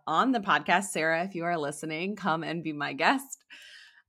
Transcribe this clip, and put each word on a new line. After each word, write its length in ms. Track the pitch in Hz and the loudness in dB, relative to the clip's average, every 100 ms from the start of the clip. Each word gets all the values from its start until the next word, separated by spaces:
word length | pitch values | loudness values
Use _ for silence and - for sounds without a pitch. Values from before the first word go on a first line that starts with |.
| - | 0
on 260 | 165 240 | 2 4
the 80 | 240 | 2
podcast. 440 | 196 156 160 180 | 2 2 4 2
Sarah, 400 | 196 175 160 165 | 2 0 2 2
if 100 | 196 | -2
you 100 | 185 | -4
are 140 | 170 170 | -2 -2
listening, 580 | 143 143 160 156 190 202 | -2 -6 -6 -4 -4 -2
come 260 | 180 165 | 0 0
and 220 | 147 165 | -2 -4
be 80 | 156 | -6
my 220 | 147 143 | -6 -4
guest, 500 | 139 180 269 - - _ - - - - _ | 0 2 2 -2 -16 _ -20 -20 -20 -20 _